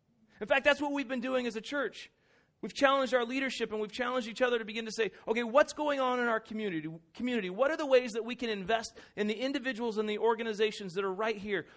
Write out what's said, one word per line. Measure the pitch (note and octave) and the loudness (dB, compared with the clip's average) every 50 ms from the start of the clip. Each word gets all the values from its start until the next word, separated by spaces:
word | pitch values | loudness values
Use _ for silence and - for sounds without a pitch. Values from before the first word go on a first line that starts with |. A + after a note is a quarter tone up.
| _ _ _ _ _ _ _ - | _ _ _ _ _ _ _ -6
In | G#3+ G3 | 0 2
fact, | C#4+ C4+ C4 | 2 4 6
that's | D4 C#4+ C#4+ | 6 4 4
what | D4 C#4+ C#4+ | 2 -2 -2
we've | C#4 C#4 | -2 -2
been | A3 C4 B3 | -2 -4 -4
doing | A3 C4 C4 B3+ B3 | -2 0 0 0 0
as | A#3+ G#3+ | -2 -4
a | A3 | -6
church. | G#3+ - C#4+ C#4+ C4 G3+ - - - - _ _ _ _ _ _ _ _ _ _ - | -6 -4 -2 -2 -2 -2 -4 -8 -18 -18 _ _ _ _ _ _ _ _ _ _ -10
We've | F3+ - | -8 0
challenged | - C#4 C4+ C#4 C#4 C4 A#3+ B3+ | 4 6 6 6 6 4 4 2
our | B3 A#3+ | 2 2
leadership, | A#3 B3+ C4+ C4+ C4 - - A#3 A3 | 0 -2 -2 -2 -2 -2 -2 -4 -4
and | G#3+ G#3+ | -2 -4
we've | G#3+ G#3+ - | -4 -4 -4
challenged | - B3 B3 B3+ B3+ G#3+ | -4 -4 -2 -2 -2 -2
each | A3+ A3 - B3+ | -4 -2 0 2
other | B3 A#3+ A#3 | 2 2 0
to | A3+ | -2
begin | G#3 G#3+ A#3 A3+ | -2 -6 -6 -6
to | A3 G#3 | -4 -2
say, | A#3 A3 G3 - - - - | -2 -2 -2 -2 -6 -4 -2
"Okay, | A3 A#3 A#3+ | 0 0 0
what's | A3+ A3 C#4+ D4+ D4+ - | 4 6 4 4 4 2
going | - D4+ D4 C#4+ C4+ | -2 0 0 0 2
on | C4 B3+ B3 B3 | 2 0 0 0
in | A#3+ | 0
our | A#3+ A3+ A3 | 0 0 0
community? | A3 - A3 G#3+ G#3+ G3+ F3 D#3+ D3+ D#3+ D#3+ E3 - _ - | -2 -4 -6 -4 -4 -2 -2 -4 -4 -6 -10 -12 -18 _ -10
Community, | - A3+ B3 B3 A#3 F#3+ F3+ | -6 -4 -2 0 0 -2 -2
what | F3+ G3+ C4 C#4+ | 0 2 2 2
are | D#4+ | 2
the | D#4+ D#4 | 0 2
ways | C4+ C4 B3 B3+ B3 G3 | 4 6 6 4 4 -2
that | A#3 G#3+ | -4 -4
we | A#3 B3 | -4 -6
can | A#3+ B3+ A3+ | -4 -4 -4
invest | A3 G3+ F#3 F3 A3+ A3+ A3 - - - - - - | -4 -2 -2 0 0 -2 -2 -4 -12 -16 -20 -10 -4
in | - G#3 G#3 | -2 -2 -2
the | A3 G3+ | 0 0
individuals | B3+ C4+ C#4+ C#4+ A#3 C4 B3 G3+ A#3+ A#3 G3 | -2 -2 -2 -2 -2 -4 -4 -2 -4 -4 -2
and | G#3+ G#3+ G#3+ | -2 -2 -2
the | G#3 G3+ | -2 0
organizations | G#3+ A3+ A#3 A3 A#3 A3+ G#3+ G3 A3 G#3+ G#3+ - G#3 F#3 D#3+ | 2 2 2 0 -2 -4 -2 0 0 0 0 -4 -8 -6 -4
that | F#3+ G3 | -4 -2
are | G3 F#3 | -2 -2
right | F#3 A3 A3+ A3+ | -2 -2 -2 -2
here? | G3+ F#3+ G#3+ G3+ F3 D3+ - - | -4 -4 -4 -4 -4 -4 -6 -14